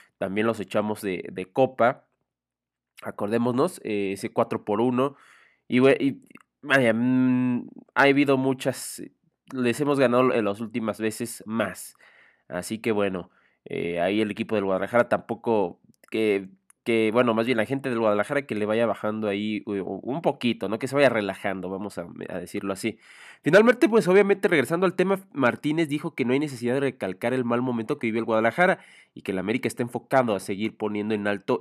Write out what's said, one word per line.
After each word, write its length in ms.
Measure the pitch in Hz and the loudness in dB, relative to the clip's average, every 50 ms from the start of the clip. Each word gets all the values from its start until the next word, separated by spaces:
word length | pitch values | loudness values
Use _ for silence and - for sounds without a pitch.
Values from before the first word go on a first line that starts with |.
| - _ _ | -20 _ _
también 300 | _ 101 95 95 107 107 | _ -6 -4 -2 0 0
los 140 | 113 113 104 | 0 0 -2
echamos 400 | 98 - - 110 104 107 107 - | -6 -4 -2 -2 -2 -2 -4 -4
de, 260 | - 98 92 - - - | -4 -4 -4 -6 -6 -10
de 140 | 92 92 92 | -10 -10 -12
copa. 580 | - _ - 131 131 131 - 117 120 135 - _ _ _ _ _ _ _ _ _ _ _ _ _ _ _ _ _ _ _ - - | -4 _ 2 2 2 2 2 2 2 2 -2 _ _ _ _ _ _ _ _ _ _ _ _ _ _ _ _ _ _ _ -14 -14
Acordémonos, 800 | 107 95 - 107 101 110 117 120 123 120 123 147 185 185 - - | -12 -8 -6 -4 -2 -2 0 0 0 0 0 0 0 -2 -6 -8
eh, 300 | 110 107 101 101 95 98 | -6 -4 -2 -2 -4 -4
ese 160 | 98 - 104 | -6 -8 -6
cuatro 340 | - - 117 - 120 113 - | -2 -2 -2 -2 -2 -4 -2
por 160 | - 101 104 | -2 0 2
uno. 380 | 120 127 123 123 131 143 - - _ _ - _ _ _ _ _ _ | 2 2 2 2 0 -2 -4 -8 _ _ -20 _ _ _ _ _ _
Y 120 | - 120 123 | 0 2 4
bue-, 180 | 127 135 139 - | 6 6 6 4
y, 220 | - 139 123 - - _ - - - _ _ _ | 2 -2 -4 -6 -12 _ -20 -20 -20 _ _ _
vaya, 320 | - 143 135 139 127 113 110 | 0 2 4 4 6 4 4
mm, 760 | 113 120 127 127 127 127 127 127 127 127 127 123 120 - - - - - _ _ | 4 2 2 4 4 4 4 2 2 2 0 -2 -2 -4 -8 -16 -20 -20 _ _
ha 100 | - 135 | 4 6
habido 340 | 139 139 139 143 135 139 | 6 6 6 4 4 2
muchas, 640 | 131 131 135 135 131 - 139 120 - - - - - - - - _ _ _ _ _ _ - | 2 2 0 -2 0 -2 -4 -4 -4 -8 -12 -12 -12 -14 -16 -18 _ _ _ _ _ _ -10
les 300 | - 131 123 120 113 - | -6 -2 0 0 0 0
hemos 180 | 147 143 147 139 | 0 0 2 4
ganado 340 | 135 120 120 123 127 127 - | 4 4 4 4 4 4 2
en 120 | 120 107 | 2 0
las 160 | 101 101 107 | 0 -2 -4
últimas 400 | 117 104 - 120 110 110 101 - | -8 -8 -6 -4 -4 -4 -4 -2
veces 420 | 110 110 107 - 120 113 - - - | -4 -4 -4 -4 -8 -8 -10 -12 -10
más. 500 | - 110 113 107 92 85 - - - - _ - - _ _ _ _ _ _ _ | -6 -4 -2 -2 -2 -4 -10 -16 -18 -20 _ -20 -20 _ _ _ _ _ _ _
Así 320 | - - 90 87 - 113 110 | -10 -10 -10 -8 -8 -8 -4
que 140 | 113 120 110 | -2 -2 0
bueno, 360 | 104 101 98 92 90 85 - _ _ _ _ _ _ _ | 0 0 0 -2 -6 -8 -12 _ _ _ _ _ _ _
eh, 340 | - 87 87 90 85 85 85 | -10 -8 -6 -4 -4 -2 -2
ahí 220 | 85 92 101 107 | 0 0 2 0
el 100 | 110 104 | 0 -2
equipo 240 | 101 - 110 - 110 | -2 -6 -6 -4 -2
del 80 | 104 98 | -2 0
Guadalajara 460 | 98 95 92 95 98 120 120 117 - | 0 -2 -2 -2 0 2 2 2 2
tampoco, 720 | 110 95 - - 117 104 - 120 113 107 98 87 - - _ _ _ _ _ _ | 0 -2 -2 -6 -10 -6 -2 0 0 0 0 -2 -4 -10 _ _ _ _ _ _
que, 380 | - 110 110 107 101 98 95 95 - _ _ _ _ _ _ | -2 0 2 2 0 0 -2 -6 -14 _ _ _ _ _ _
que, 260 | - 117 113 110 110 | 0 2 2 2 2
bueno, 220 | 104 120 123 120 110 | 2 2 2 4 2
más 120 | 113 113 | 2 0
bien 120 | 123 127 | 0 0
la 80 | 110 104 | 0 0
gente 240 | 98 135 135 117 135 | -2 -4 -4 -4 -4
del 100 | 123 113 | -2 0
Guadalajara 460 | 113 107 104 104 101 - 147 143 139 | 2 2 2 2 0 -2 -2 -4 -4
que 100 | - 123 | -4 -4
le 100 | 104 104 | -4 -2
vaya 200 | 104 107 113 117 | 0 0 0 0
bajando 420 | 110 101 - - 107 107 110 107 | 0 0 -2 -4 -4 -4 -2 -2
ahí 340 | 104 98 101 104 107 107 104 - | -2 -2 -2 -2 -4 -4 -6 -6
u-, 80 | - 104 | -6 -6
u-, 260 | 98 92 - 95 95 - | -6 -6 -6 -8 -8 -8
un 180 | 107 131 139 | -8 -8 -2
poquito, 480 | - 165 135 - - 120 113 117 - 98 | -2 -2 -2 0 -2 -2 -2 -2 -4 -4
¿no? 100 | 107 107 | -4 -4
Que 80 | - | -4
se 80 | 123 131 | -2 2
vaya 140 | 143 143 127 | 4 4 4
relajando, 600 | 117 110 101 98 95 - - 104 95 95 90 92 | 4 2 -2 -2 -4 -4 -4 -4 -4 -4 -6 -8
vamos 280 | 98 92 104 101 - | -8 -8 -8 -10 -10
a, 100 | - 87 85 85 82 - - | -10 -12 -12 -12 -14 -12 -10
a 100 | - 90 | -8 -10
decirlo 320 | 90 92 - 101 98 98 | -10 -8 -8 -6 -4 -4
así. 260 | 95 95 - 110 - - _ - - - - - - - | -6 -4 -4 -6 -6 -8 _ -20 -20 -20 -20 -20 -20 -6
Finalmente, 480 | _ 147 156 202 220 240 240 247 330 269 | _ 6 6 8 8 6 6 4 4 4
pues, 180 | 220 226 170 | 4 4 4
obviamente, 400 | 170 180 202 202 196 202 196 - | 6 6 6 6 4 2 2 2
regresando 380 | 196 170 151 123 135 165 170 190 | 2 4 2 2 2 0 0 0
al 100 | 185 175 | 0 2
tema, 240 | - 180 190 196 190 196 _ - | 0 0 0 0 -2 -4 _ -2
Martínez 560 | 143 131 120 113 113 - 147 151 165 165 143 | 2 2 2 2 0 -2 -2 -2 0 0 -2
dijo 260 | 143 147 - 165 - | -2 -4 -6 -6 -6
que 80 | - 127 | -4 -2
no 80 | 117 | 0
hay 80 | 127 139 | 0 0
necesidad 360 | 151 151 135 110 120 117 123 | 0 -4 -6 -4 -2 -2 0
de 40 | 139 | 0
recalcar 540 | 139 135 120 - - 95 92 - - 117 127 | -2 -2 -4 -4 -6 -8 -6 -4 -4 -2 -2
el 100 | 131 123 | -2 0
mal 180 | 117 117 120 | 0 0 0
momento 380 | 127 131 120 113 110 107 147 143 | 0 -2 -4 -4 -4 -4 -4 -4
que 80 | - | -2
vive 120 | 117 107 113 | -2 -2 -2
el 60 | 113 | -2
Guadalajara 540 | 110 113 110 110 113 113 - 180 185 175 - - - - - _ _ _ | 0 0 2 2 2 2 4 2 2 2 0 -6 -14 -20 -20 _ _ _
y 100 | - - | -10 -8
que 100 | - 95 | -4 -4
el 60 | 95 | -4
América 280 | 92 98 113 123 - | -2 -2 -2 -2 -2
está 160 | 117 - - 123 | -4 -4 -4 -6
enfocado 500 | 120 - 117 - _ - 135 127 117 104 | -6 -6 -10 -4 _ 2 2 2 2 0
a 60 | 95 | -2
seguir 380 | - - 101 95 107 110 - | -4 -6 -6 -4 -6 -6 -6
poniendo 360 | - 110 107 104 104 104 107 110 | -6 -6 -4 -4 -4 -2 -2 -2
en 140 | 104 101 | -2 -2
alto 320 | 104 104 98 - - 127 - | -2 -4 -2 -2 -2 -2 0